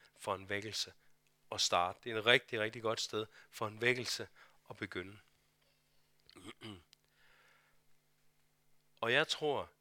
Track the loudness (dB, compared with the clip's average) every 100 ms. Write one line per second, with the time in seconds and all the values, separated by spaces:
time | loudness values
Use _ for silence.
0 | -20 -8 -4 -4 -4 -4 -4 -4 -6 -8
1 | -20 -20 _ _ -6 0 4 4 4 -2
2 | -6 2 6 6 4 -2 -2 -2 -2 -2
3 | -2 -4 -6 -10 -16 -6 -6 0 2 2
4 | -2 -6 -8 -16 -20 -20 -18 -10 -8 -8
5 | -10 -14 -20 _ _ _ _ _ _ _
6 | _ _ -20 -20 -18 -14 -14 -14 -18 -20
7 | _ _ -20 -20 -20 -20 _ -20 -20 -20
8 | _ _ _ _ _ _ _ -20 _ _
9 | 2 4 4 0 0 -2 -4 -12